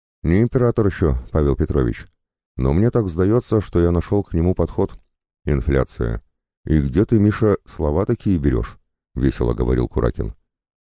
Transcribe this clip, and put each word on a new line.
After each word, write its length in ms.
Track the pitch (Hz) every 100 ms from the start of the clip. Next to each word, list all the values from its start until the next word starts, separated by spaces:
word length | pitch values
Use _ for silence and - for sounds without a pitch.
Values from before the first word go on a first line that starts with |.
| _ _
Не 180 | 76 92
император 440 | 120 131 120 113 101
еще, 300 | - 82 64 -
Павел 240 | 80 71
Петрович, 520 | 65 76 71 62 53 - _ _ _ _ -
но 160 | 65
мне 180 | 78 113
так 180 | 123 101
сдается, 520 | 82 92 117 - 107
что 200 | 95 90
я 100 | 85
нашел 320 | 85 - 104
к 120 | -
нему 200 | 82 85
подход. 440 | 92 82 - 98 - _ _ _ _
Инфляция. 800 | - 71 73 67 62 - 58 55 - _ _ _
И 160 | - 78
где 240 | 69 64
ты, 140 | 107 113
Миша, 380 | 104 101 107 101
слова 400 | - - 78 76
такие 340 | 104 117 107 90
берешь?» — 400 | 71 60 - - _ _ _
весело 400 | - 65 - 60
говорил 340 | 57 60 62 60
Куракин. 460 | - 60 - 53 - _ _ _ _ _